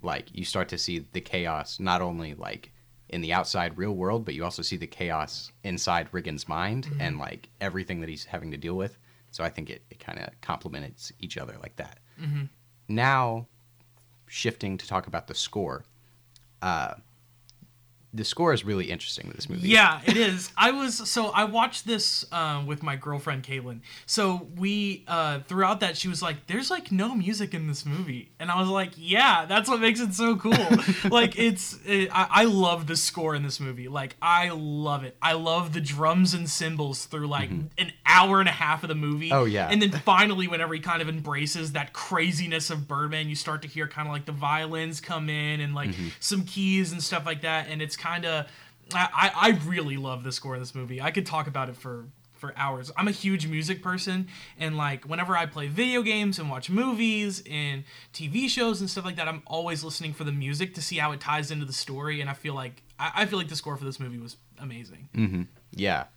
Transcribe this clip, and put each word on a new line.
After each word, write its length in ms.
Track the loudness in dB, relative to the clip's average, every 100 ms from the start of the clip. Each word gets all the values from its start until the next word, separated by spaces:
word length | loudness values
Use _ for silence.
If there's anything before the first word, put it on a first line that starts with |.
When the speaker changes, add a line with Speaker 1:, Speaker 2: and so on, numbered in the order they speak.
Speaker 1:
like, 340 | -4 -6 -8 -10
you 80 |
start 240 | -4 -2 -2
to 80 | -4
see 280 | -4 -4 -6
the 80 | -10
chaos, 580 | -4 -4 -2 -4 -6 -6
not 220 | 0 0
only, 320 | 0 -4 -8
like, 380 | -10 -10 -12 -16 -20 _ _ -10
in 120 | -6
the 120 | 0
outside 440 | 0 0 -2 -2 -4
real 140 | -4
world, 340 | -2 -2 -2 -4
but 80 |
you 100 | -6
also 200 | -6 -6
see 120 | -6 -6
the 100 | -8
chaos 640 | -6 -4 -2 -4 -8 -14 _
inside 460 | -8 -4 0 0 0
Riggins' 360 | -6 -8 -8 -6
mind 380 | -4 -2 -4 -4
Speaker 2:
Mm-hmm. 140 | -2
Speaker 1:
and, 180 | -2 -2
like, 300 | -6 -12 -18 _
everything 380 | -6 -6 -6 -6
that 100 | -8
he's 160 | -10 -10
having 240 | -10 -8
to 80 | -8
deal 160 | -6
with. 240 | -4 -4 -8 _ _ _
So 140 | -8
I 60 | -6
think 200 | -6 -12
it, 140 | -14 _
it 80 | -18
kinda 320 | -14 -12 -12 -14
complements 720 | -8 -6 -6 -10 -12 -14 -18 -14
each 180 | -12 -10
other 180 | -12 -14
like 140 | -18 -14
that. 240 | -14 -14 _ -12
Speaker 2:
Mm-hmm. 240 | -6 -6 -6 _ _ _ _
Speaker 1:
Now, 600 | 2 4 4 2 -2 -8 _ _ _ _ _ _ _ _
shifting 500 | -4 -4 -2 -6 -6
to 100 | -2
talk 180 | -2 -2
about 220 | -6 -6
the 80 | -6
score. 500 | -4 -2 -4 -4 -12 _ _ _ _ -20 _ _
Uh, 340 | -2 0 -2 -8 -18 _ _ _ _ -20 -20 _ _ _ _ -6
the 80 |
score 300 | -4 2 2
is 100 | 2
really 280 | 2 -2 -2
interesting 360 | -4 -6 -8 -10
to 80 | -10
this 140 | -8
movie. 180 | -2 6
Speaker 2:
Yeah, 300 | 8 8 6 2
it 100 | 4
is. 360 | 4 2 -6 4
I 140 | 4
was, 400 | 4 -2 -2 -2
so 200 | 0 2
I 160 | 2 2
watched 420 | 2 0 0 -4
this, 360 | 0 0 0 -2
uh, 300 | -4 -2 -2
with 200 | -2 -4
my 120 | -4 -4
girlfriend, 460 | -4 -6 -4 -6
Caitlin. 380 | -4 -8 -8 -12 -14 -20 -4
So 440 | 2 2 2 -4 -2
we, 480 | 0 2 0 -2 -2
uh, 320 | 0 2 0
throughout 400 | -2 2 2 4
that, 180 | 0 -2
she 120 | -4
was 120 | -2
like, 240 | -2 -4 -4
"There's, 240 | -4 0
like, 220 | -2 0
no 240 | 0 2 0
music 400 | 0 -2 -2 -4
in 120 | -4
this 200 | -4 -4
movie." 420 | -4 -4 -6 -10 _
And 120 | -2
I 80 | 2
was 100 | 2
like, 220 | 2 -2 -6
"Yeah, 500 | 0 6 6 6 4
that's 200 | 2 4
what 120 | 4
makes 200 | 4 4
it 140 | 0
so 220 | 2 4 4
cool." 180 | 6
Speaker 1:
<laughs> 560 | 6 8 6 6 4 6
Speaker 2:
Like, 300 | 6 6 6
it's, 400 | 4 4 -4 -8 0
it, 220 | 2 4
I, 140 | 2 6
I 140 | 8 8
love 400 | 8 4 4 0
the 100 | 0
score 380 | 0 0 0
in 80 | 0
this 180 | -2 -4
movie. 280 | -6 -6 -6
Like, 280 | -6 -6 -2
I 280 | 4 6 4
love 540 | -2 -4 -2 0 -2
it. 140 | -4 0
I 140 | 2
love 400 | 2 2 2 2
the 80 | -2
drums 540 | -2 2 4 6 6 4
and 120 | -2
cymbals 580 | -2 -2 -2 -4 -4 -8
through, 200 | -6 -2
like, 220 | -2 -2
Speaker 1:
Mm-hmm. 160 | -4 -4 -4
Speaker 2:
an 140 | -4 -2 8
hour 340 | 8 10 8
and 80 | 6
a 40 |
half 300 | 4 0 0
of 60 | 0
the 60 | -2
movie. 360 | 0 0 4
Speaker 1:
Oh, 140 | 4 4
yeah. 240 | 2 4
Speaker 2:
And 100 | 4
then 80 | 4
finally, 580 | 2 6 8 8 4 0
whenever 280 | 0 -2 -2
he 40 |
kind 220 | -2 -2
of 80 | 0
embraces 640 | -4 -4 -2 -2 -2 -4
that 220 | -4 -6
craziness 760 | -8 -2 2 2 2 0 -2 -2
of 180 | -4 -4
Birdman, 400 | -2 -2 -2 -4
you 80 | -4
start 280 | -4 -6
to 40 | -6
hear 200 | -8 -6
kinda, 240 | -6 -6
like, 140 | -6 -6
the 60 |
violins 720 | -4 0 0 0 -4 -4 -6
come 280 | -6 -4 -2
in 300 | -2 -2 -2
and, 120 | -2
like, 160 | -2 -4
Speaker 1:
Mm-hmm. 200 | -4 -6 -6
Speaker 2:
some 240 | -2 -2 -2
keys 460 | 0 2 4 2
and 100 | -2
stuff 240 | -4 -2 -2
like 160 | -4
that. 260 | 0 -2 -2
And 120 | -6
it's 160 | -6 -4
kinda, 420 | -4 -4 -2 -2 -4 -12 -20 _ -4
I, 380 | 0 2 4 4
I, 140 | 6 6
I 120 | 6 4
really 300 | -2 -2 -2
love 260 | -4 -4
the 80 | -4
score 240 | -6 -6 -6
of 40 |
this 160 | -6 -8
movie. 260 | -8 -4
I 80 | -2
could 140 | -2 -2
talk 220 | -4 -4
about 220 | -4 -6
it 80 | -8
for, 280 | -12 -12 -14 -20 _
for 200 | _ -14 -4
hours. 340 | -4 -4 -8 -2
I'm 100 | 0
a 40 |
huge 360 | 0 0 0 0
music 340 | -2 -2 -4
person, 460 | -4 -4 -2 -2 -2 -8 -20 -6
and, 160 | -4 0
like, 300 | -2 -4 -6
whenever 320 | -4 0 0
I 80 | 0
play 220 | -4 -4
video 340 | 0 2 2
games 360 | 2 2 2 0
and 120 | -4
watch 200 | -6 0
movies 720 | 2 2 2 2 2 -2 -4 -6
and 360 | -4 -2 -4 -8 -16 -18
T 160 | -8 -4
V 220 | 0 0
shows 320 | 2 0 0
and 80 | -2
stuff 160 | -4 -6
like 100 | -4
that, 140 | -4
I'm 120 | -4 -6
always 380 | -4 -4 -4 -6
listening 260 | -6 -6
for 120 | -6 -4
the 80 |
music 400 | -2 -2 -2 -4 -4
to 60 |
see 160 | -6 -2
how 160 | -2
it 80 | -2
ties 280 | -2 -2 -2
into 160 | -6 -6
the 60 |
story. 460 | -6 -6 -6 -6 -4
And 100 | -6
I 40 |
feel 200 | -6 -6
like, 300 | -6 -8 -14 -20 -8
I, 120 | -4 0
I 100 | 0
feel 140 | 0
like 80 | -4
the 80 | -6
score 220 | -8 -8
for 80 | -8
this 140 | -8
movie 180 | -10 -10
was 160 | -12 -16 _ -14
amazing. 480 | -14 -12 -16 -18 -8 0
Speaker 1:
Mm-hmm. 260 | 2 0 -6 -10 _
Yeah. 340 | -4 0 0 -2